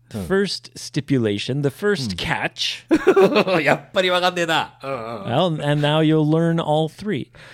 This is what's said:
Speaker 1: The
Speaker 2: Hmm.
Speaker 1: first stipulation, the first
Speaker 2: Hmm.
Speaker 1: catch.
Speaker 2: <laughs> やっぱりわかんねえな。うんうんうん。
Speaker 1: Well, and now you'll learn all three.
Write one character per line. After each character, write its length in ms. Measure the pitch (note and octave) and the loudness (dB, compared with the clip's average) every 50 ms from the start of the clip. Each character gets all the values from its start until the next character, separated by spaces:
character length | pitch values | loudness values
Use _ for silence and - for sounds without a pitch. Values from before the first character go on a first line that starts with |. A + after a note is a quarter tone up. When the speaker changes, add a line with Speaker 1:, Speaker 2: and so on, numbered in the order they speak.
| _ _ | _ _
Speaker 1:
The 80 | - A2 | -12 -10
Speaker 2:
Hmm. 60 | F#2 | -4
Speaker 1:
first 460 | - F#3 G3 G3+ F3+ - - - - - | -2 0 0 0 -2 -4 -8 -12 -16 -18
stipulation, 880 | - - - - D3+ C#3 - C#3+ C3 A#2 G#2+ G2+ G2+ - - C3 C#3+ C#3+ | -16 -16 -8 -6 -6 -2 0 0 2 2 0 0 -2 -4 -4 -4 -2 -2
the 60 | C#3 | -2
first 480 | - - G3+ G#3 G#3 D#3 C3 A2 F#2+ | -2 -2 -2 -2 -2 -2 -2 -4 -6
Speaker 2:
Hmm. 0 | |
Speaker 1:
catch. 1400 | F2 - - C#3+ G2+ A#2 - - - - - - - - - E4 - - - - G4 F#4+ - D4 G#3+ G3 F#3+ F#3 E3+ | -6 -4 -4 -4 -4 -4 -6 -6 -6 -6 -6 -6 -10 -2 0 0 2 4 4 6 6 6 6 4 2 2 2 0 2
Speaker 2:
<laughs> 0 | D#3 | 2
や 120 | D#3+ C#3 | 2 2
っ 160 | C#3+ - - - | 0 -2 -2 -2
ぱ 80 | G3 F#3 | 0 2
り 60 | F3+ | 2
わ 100 | F3+ F3+ | 2 2
か 100 | F3 F#3 | 2 0
ん 40 | F3 | 0
ね 80 | F3 E3+ | 0 0
え 40 | |
な。 320 | E3 D#3+ D3 G#2+ - - _ - | 0 0 0 -2 -4 -8 _ -8
う 40 | C3+ | -8
ん 20 | |
う 40 | C3+ | -8
ん 20 | |
う 320 | B2 A2 A2+ - G#2+ G2 A#2+ | -6 -8 -8 -10 -8 -6 -2
ん。 300 | A#2 C#3+ F3+ F3+ D#3 D3 | 0 2 2 2 0 -2
Speaker 1:
Well, 100 | C#3 D3 D3 | 0 0 0
and 140 | D3 D3 | 2 2
now 140 | D3 D3+ D#3 D#3+ | 2 2 2 2
you'll 200 | D3+ D#3 D#3 D3+ D3 | 4 4 2 2 2
learn 340 | D#3 D#3+ E3+ E3 E3 E3 D#3+ | 2 2 2 2 2 0 0
all 260 | - D3+ D#3 D#3+ D3+ | 0 0 0 -2 -2
three. 420 | - - G3 G#3+ G3 B2 - - - - - - | -6 -8 -8 -6 -6 -6 -8 -10 -14 -20 -20 -20